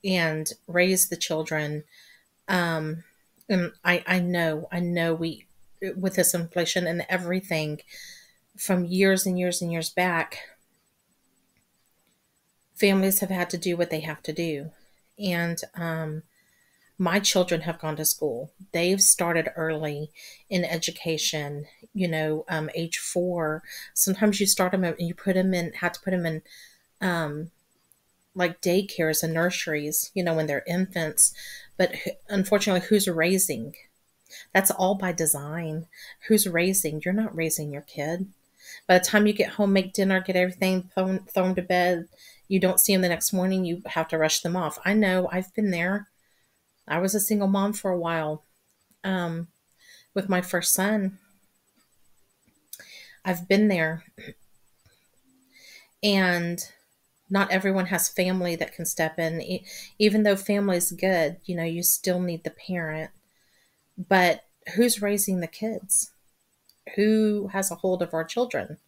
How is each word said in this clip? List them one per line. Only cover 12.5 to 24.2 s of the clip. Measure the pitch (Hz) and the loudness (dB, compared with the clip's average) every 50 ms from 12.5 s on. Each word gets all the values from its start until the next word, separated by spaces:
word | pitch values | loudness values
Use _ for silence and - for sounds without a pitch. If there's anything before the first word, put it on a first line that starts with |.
| _ _ _ _ _ | _ _ _ _ _
families | - - 202 196 190 190 190 190 - | 2 4 4 4 4 2 2 2 0
have | 202 190 | 0 -2
had | 190 180 - - | -2 -4 -2 -4
to | - | -4
do | 175 - 185 175 | -4 -2 -2 0
what | 170 175 - | 0 -2 -2
they | 165 156 | -2 -6
have | 151 160 151 - - | -6 -6 -10 -8 -8
to | - 151 | -8 -6
do. | 160 170 165 151 139 147 160 - _ - _ _ _ _ _ _ - | -4 -4 -4 -4 -6 -8 -12 -16 _ -20 _ _ _ _ _ _ -6
And, | 208 190 175 170 170 170 170 165 - - _ | -4 -2 -2 0 -2 -2 -4 -6 -8 -12 _
um, | - 170 165 160 160 160 156 156 156 - _ _ _ _ _ _ _ _ _ _ _ _ _ _ | -8 -6 -4 -4 -4 -4 -6 -6 -8 -10 _ _ _ _ _ _ _ _ _ _ _ _ _ _
my | - 185 170 175 202 | -2 0 2 2 2
children | 196 - - 185 180 175 170 160 | 2 2 2 2 2 2 0 -2
have | 156 170 160 - | -2 -4 -6 -4
gone | - 156 151 | -6 -6 -4
to | 151 156 | -2 -2
school. | - - - 156 147 117 117 139 - _ _ 190 _ | -2 -2 0 -2 -4 -4 -4 -8 -12 _ _ -20 _
They've | - 170 170 180 190 196 | -2 0 2 2 4 4
started | 196 - - - 180 170 170 165 156 - - | 4 4 4 2 2 0 2 0 0 -2 -4
early | - 160 160 160 151 156 147 147 143 151 151 _ - - - - - _ _ | -4 -4 -2 -2 -4 -4 -4 -6 -6 -10 -10 _ -20 -20 -20 -20 -20 _ _
in | 196 180 175 | -2 -2 0
education, | 139 170 160 - - 165 - - 170 160 156 - - - 151 147 143 147 143 147 - _ _ - _ _ | 0 -4 -4 -4 -6 -8 -6 -4 -4 -4 -2 -2 -2 -2 -4 -6 -6 -8 -10 -10 -12 _ _ -20 _ _
you | 208 185 | -2 -2
know, | 170 160 156 156 156 156 156 - | 0 0 0 0 0 -2 -2 -4
um, | - 165 156 156 156 - | -4 -4 -4 -4 -4 -6
age | - 170 165 - - | -6 -6 -6 -6 -8
four. | - - - 180 175 180 175 175 160 151 156 160 - - - - - - _ | -8 -4 -2 -2 -2 0 -2 -2 -2 -2 -2 -4 -8 -12 -16 -16 -16 -8 _
Sometimes | - - 196 190 - | -2 0 0 2 2